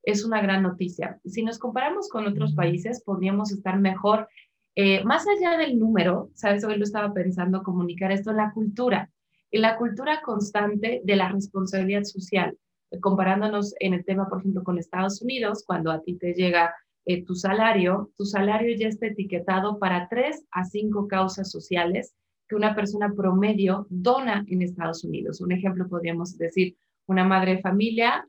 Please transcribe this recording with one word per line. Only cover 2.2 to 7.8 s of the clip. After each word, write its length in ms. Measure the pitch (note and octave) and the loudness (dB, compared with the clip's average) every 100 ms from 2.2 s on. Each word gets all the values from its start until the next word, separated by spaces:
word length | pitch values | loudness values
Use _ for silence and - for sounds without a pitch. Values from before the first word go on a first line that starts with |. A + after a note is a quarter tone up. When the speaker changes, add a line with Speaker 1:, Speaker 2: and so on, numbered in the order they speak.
| G#3 | -2
Speaker 1:
otros 240 | G3+ G#3+ | 0 0
Speaker 2:
Ujú. 60 | D3+ | 2
Speaker 1:
países, 460 | F3 F3 A3 A#3+ | 2 0 -2 -6
podríamos 480 | - F3+ F#3+ G3+ G#3 | -4 -2 0 0 -2
estar 260 | G3 F#3 F#3+ | -4 -2 2
mejor. 500 | G3 F#3+ G#3 G#3+ - - - _ _ | 2 2 2 2 0 -14 -20 _ _
Eh, 300 | - G3 G3 | 2 4 4
más 220 | G3+ D#4+ G4+ | 4 2 2
allá 280 | G4+ F4 E4 | 2 2 2
del 220 | D4+ A#3+ | 2 2
número, 520 | A3 G#3 F3 E3+ - | 4 4 4 2 -4
¿sabes? 300 | - G#3 G#3 | -2 0 2
Hoy 120 | G#3+ G#3 | 0 -2
lo 80 | |
estaba 300 | G#3 G#3 G#3 | -2 -2 -2
pensando, 480 | G3 F3+ F3+ F3+ F#3+ | -2 -2 0 0 0
comunicar 480 | F#3+ F3+ | 0 -2